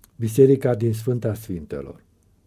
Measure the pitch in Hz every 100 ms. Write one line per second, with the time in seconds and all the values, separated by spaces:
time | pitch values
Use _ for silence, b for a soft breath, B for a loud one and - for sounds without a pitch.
0 | _ - 113 113 135 135 127 117 117 113
1 | 127 120 113 104 - 87 76 71 67 -
2 | _ _ _ _